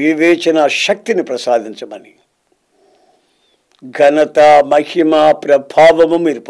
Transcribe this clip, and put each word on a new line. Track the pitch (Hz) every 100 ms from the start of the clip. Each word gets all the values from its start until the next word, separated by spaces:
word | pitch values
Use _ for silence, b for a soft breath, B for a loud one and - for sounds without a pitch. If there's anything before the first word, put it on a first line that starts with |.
వివేచన | 151 156 165 165 170 160 143 -
శక్తిని | - 202 - 190 135
ప్రసాదించమని, | 123 127 117 110 104 113 104 104 _ _ _ _ _ _ _ _ _ _ _ _ _ _ _ _ _
ఘనత, | 131 - 143 151 151 156 151 147 139
మహిమ, | 147 151 175 156 156 151 151
ప్రభావము | 147 139 - - 160 160 165 170 165
మీరు | 117